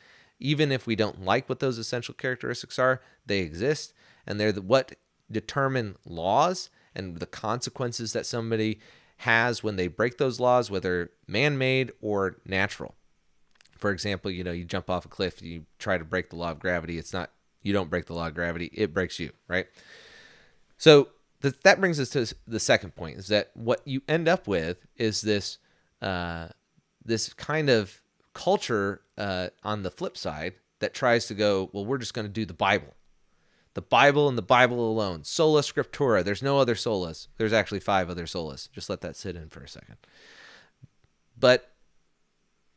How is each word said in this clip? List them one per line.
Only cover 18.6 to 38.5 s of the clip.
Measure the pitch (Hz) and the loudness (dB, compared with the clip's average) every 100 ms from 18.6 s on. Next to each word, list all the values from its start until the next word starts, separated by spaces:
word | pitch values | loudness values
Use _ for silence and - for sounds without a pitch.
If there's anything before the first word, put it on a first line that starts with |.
| 85 | -6
it | - 101 | -4 -2
breaks | 87 90 - | -2 -4 -4
you, | 80 - - | -10 -12 -6
right? | 92 - - - - - - - - _ _ _ - | -4 -4 -12 -20 -20 -20 -20 -20 -20 _ _ _ 4
So | 160 143 131 _ _ _ | 8 10 8 _ _ _
th-, | 139 - | -6 4
that | 190 190 | 4 6
brings | 190 147 | 4 0
us | 127 | -2
to | 139 | -2
s-, | 113 - - | -4 -6 -6
the | 110 | -2
second | - 117 90 | 2 2 0
point, | - 87 - | -12 -12 -8
is | 98 | 0
that | 104 - | 0 0
what | - 113 120 - | -6 -2 -2 -2
you | 135 - | -8 -2
end | 165 165 | 0 2
up | 180 - | 0 0
with | 90 80 90 _ - | -2 -2 -6 _ -2
is | 110 104 | -2 0
this, | 107 101 - - _ _ _ - | 0 0 -2 -12 _ _ _ -8
uh, | 101 90 87 85 82 - _ _ _ _ | -6 -4 -4 -8 -10 -16 _ _ _ _
this | 110 113 - | -4 -4 -4
kind | - - 156 147 | -10 -4 0 4
of | 113 98 - _ _ _ | 4 2 -8 _ _ _
culture, | - - 196 - 107 98 95 _ - | -6 0 0 0 0 0 -4 _ -8
uh, | 101 92 92 - | -4 -4 -6 -8
on | 107 104 | -6 -6
the | 92 | -6
flip | - 180 - | -6 -10 -8
side | 87 76 85 - _ - | -8 -6 -8 -10 _ -8
that | 104 | -6
tries | - 127 117 - | 0 2 2 2
to | |
go, | 101 104 98 92 | 0 2 2 -2
"Well, | 101 | -6
we're | 101 135 | -4 -6
just | 113 | -6
gonna | - 107 | -8 -6
do | 107 | -6
the | 95 | -6
Bible. | 90 98 101 - - _ _ _ _ _ _ _ | 0 2 2 0 -20 _ _ _ _ _ _ _
The | - | -10
Bible | - 123 143 143 147 | 2 6 8 6 2
and | 120 | 2
the | |
Bible | 92 123 123 120 113 | 4 6 6 4 0
alone. | 110 98 82 | 0 -2 -4
Sola | - - 156 151 | -4 2 4 4
Scriptura. | 143 - - - 139 101 | 2 -2 -4 0 2 4
There's | 90 101 | 2 -2
no | 139 139 | 2 4
other | 123 | 4
solas." | 110 120 101 85 80 - - | 2 0 -2 -2 -8 -12 -4
There's | 110 | 2
actually | 110 98 101 | 2 2 -2
five | - 98 87 | 0 2 0
other | 87 | -6
solas. | 82 90 80 | -6 -6 -6